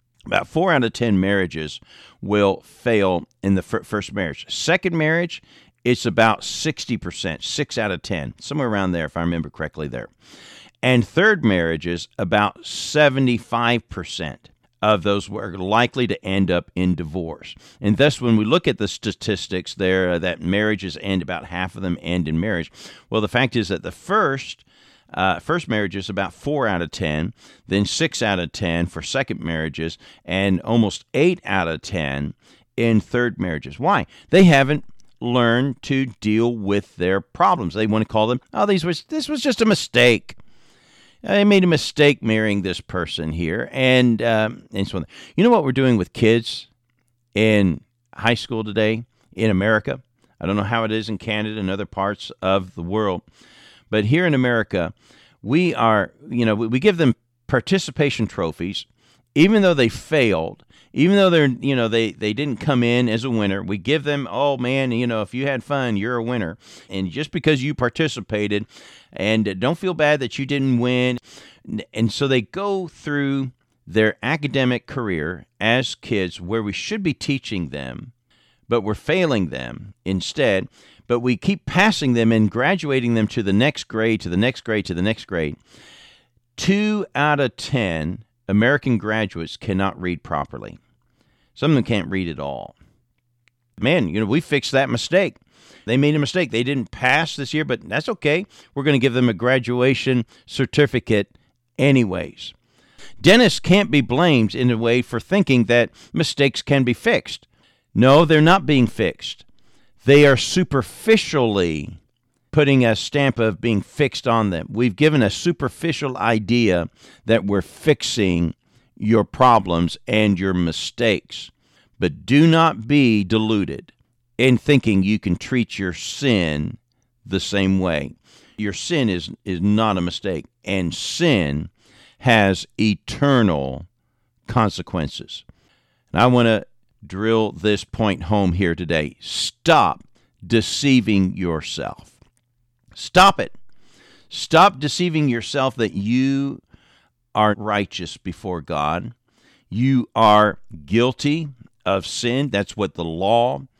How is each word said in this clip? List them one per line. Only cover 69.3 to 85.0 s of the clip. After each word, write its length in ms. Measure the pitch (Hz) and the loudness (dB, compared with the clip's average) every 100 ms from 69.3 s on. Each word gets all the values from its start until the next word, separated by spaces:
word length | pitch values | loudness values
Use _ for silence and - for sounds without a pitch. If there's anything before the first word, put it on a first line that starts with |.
| 110 101 92 | 0 0 -2
don't 180 | 123 170 | -2 -2
feel 160 | 185 | -4
bad 260 | 160 147 147 | 0 0 0
that 180 | 123 - | -2 -6
you 60 | 135 | -4
didn't 340 | 143 135 123 | -2 0 2
win." 380 | 123 127 127 123 - - - _ - | 2 0 0 -2 -10 -20 -20 _ -12
N-, 160 | 104 - | -10 -8
and 180 | 113 113 | -2 -2
so 160 | - 143 | 0 0
they 140 | 127 | 0
go 460 | 104 185 202 196 170 | 0 -6 -4 -4 -6
through 640 | - 151 143 139 139 131 - _ _ - | -10 -6 -2 -2 -2 -4 -10 _ _ -4
their 320 | 107 107 - | 2 2 2
academic 640 | 120 147 143 135 127 120 - | -4 -4 -2 0 0 -2 -6
career 580 | 135 110 85 76 87 - - | -8 -4 -4 -4 -8 -12 -4
as 360 | 107 123 123 - | 0 0 -2 -8
kids 440 | - 110 92 - | -4 -2 -2 -6
where 240 | 87 113 | -6 -4
we 80 | 104 | -4
should 320 | 92 - 214 | -6 -6 -4
be 100 | 185 | -4
teaching 560 | - - 139 - 98 76 | -4 -4 -6 -4 -6 -6
them, 440 | 71 65 60 120 _ _ _ _ _ - | -8 -10 -12 -16 _ _ _ _ _ -4
but 120 | 117 | -2
we're 120 | 101 104 | -2 -4
failing 540 | - 190 170 117 82 | -2 0 2 0 -2
them 440 | 65 62 - 101 - 92 | -6 -10 -12 -18 -12 -4
instead, 640 | 95 - - 123 95 - _ _ _ - | -4 -4 -2 0 0 -4 _ _ _ -4
but 80 | 120 | -2
we 160 | 123 120 | 0 0
keep 300 | - 202 - | 0 -2 -2
passing 480 | - 214 - 139 | 2 2 2 0
them 180 | 117 113 | 2 4
and 180 | 113 104 | 4 2
graduating 680 | 110 143 190 151 135 120 113 | 0 0 0 0 -2 0 0
them 120 | 107 | 0
to 160 | - | -2
the 80 | 98 | 0
next 380 | 101 139 - - | 2 2 -2 -8
grade, 320 | 110 113 110 | -2 0 -2
to 80 | 87 | -2
the 80 | 90 | -2
next 240 | 120 - | -2 -2
grade, 240 | - 107 95 | -4 -4 -4
to 80 | |
the 80 | 87 | -4